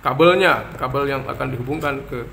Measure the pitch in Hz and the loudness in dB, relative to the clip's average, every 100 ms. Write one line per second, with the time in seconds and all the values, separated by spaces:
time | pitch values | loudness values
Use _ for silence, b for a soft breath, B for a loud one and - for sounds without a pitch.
0 | 135 135 170 185 185 120 110 - 127 139 | -2 6 6 6 4 2 -2 -6 -4 -2
1 | 139 139 120 - 135 123 123 156 147 135 | -2 -4 -6 -6 -6 -6 -6 -4 -4 -6
2 | 135 127 117 | -8 -10 -10